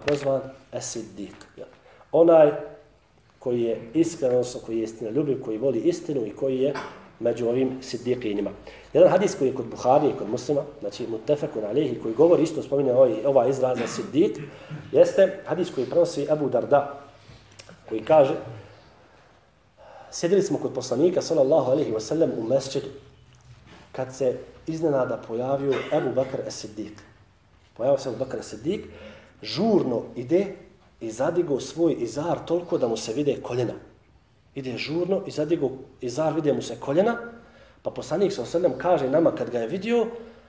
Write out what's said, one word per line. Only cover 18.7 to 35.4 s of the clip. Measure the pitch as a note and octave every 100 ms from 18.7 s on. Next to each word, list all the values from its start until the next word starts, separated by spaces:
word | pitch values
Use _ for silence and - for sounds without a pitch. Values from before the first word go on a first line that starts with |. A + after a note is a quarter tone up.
| - - - _ _ _ _ _ _ _ _ - - -
„Sjedili | - E3+ G3
smo | - D3
kod | B2+
poslanika, | B2 - B2 F3 F3+
sallallahu | B2 D#3+ C3+ D#3 B2+
alejhi | C#3+ A#2+
ve | A2
sellem, | - D#3+ D3 -
u |
mesdžidu, | A2 C3+ - C#3 - - - - - - - - - - -
kad | - B2+
se | - C3 A#2+ - - -
iznenada | D#3+ D#3+ C#3 A#2+ A2+ -
pojavio | A2+ B2+ C#3 C#3 A#2+ -
Abu | D3+ C#3+
Bakr | A#2+ C3 - -
as-Siddiq.” | - G#2 - G2+ - - - _ _ _ _ _ -
Pojavio | B2 C#3
se | C3+
Abu | A#2
Bakr | B2+ A2+
as-Siddiq, | - G#2+ B2+ G#3 - - - - - _
žurno | - A#2+ A3 F#3+ C3 A#2 - -
ide | B2 E3+ G3 - - _ _ _
i | A2+
zadigo | A2 C#3+ E3+ E3+ C3
svoj | - D#3 E3 -
izar | A#2 C3+ E3 D3+ -
toliko | E3+ F3 E3+
da | A#2+
mu | A2
se | -
vide | A2+ D3 A#2+
koljena. | - B2 A2+ - - - _ _ _ _ _
Ide | - C3 A#2
žurno | - D#3+ F3 F#3+ F3
i |
zadigo | C3